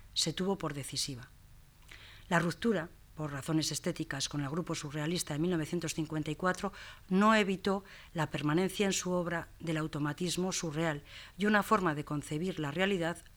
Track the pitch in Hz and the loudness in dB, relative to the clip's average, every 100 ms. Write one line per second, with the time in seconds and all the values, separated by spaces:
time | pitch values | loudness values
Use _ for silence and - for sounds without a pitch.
0 | - - 170 151 185 190 160 143 131 135 | -8 -2 -2 0 -2 -2 -2 -6 -6 -4
1 | - 123 123 - - - - - - - | -4 -6 -12 -20 -20 -20 -20 -20 -20 -20
2 | - - - 170 170 - 233 190 160 - | -18 -14 2 4 4 2 2 2 0 -10
3 | - - 151 139 - 156 147 151 180 160 | -16 -8 -6 -4 0 2 2 0 -2 -2
4 | 156 - - 147 139 160 165 160 151 151 | -4 -4 -2 -2 -2 -2 -2 -4 -4 -4
5 | 151 175 - 147 175 175 147 175 165 - | 0 0 -2 0 2 2 0 -2 -2 -2
6 | 151 156 151 151 139 - 202 - - - | -2 -2 -4 -2 -2 0 -4 -6 -16 -14
7 | - 185 214 220 196 185 208 196 - - | 0 4 6 6 4 2 0 0 -2 -18
8 | - 170 151 143 147 156 190 185 196 180 | -8 -4 -2 0 2 4 4 2 0 2
9 | 180 180 170 170 - - 160 160 156 156 | 0 0 0 -2 -6 -8 -2 -2 -2 -2
10 | 147 147 175 156 185 175 170 151 165 147 | -2 0 -2 0 0 -2 -2 0 0 -2
11 | - - - - 208 214 196 220 180 147 | -6 -16 -14 -2 4 4 4 4 4 0
12 | 147 147 - 151 185 160 151 151 190 196 | -2 -4 -2 -2 -2 -2 -2 0 2 2
13 | 165 170 - | 0 -4 -10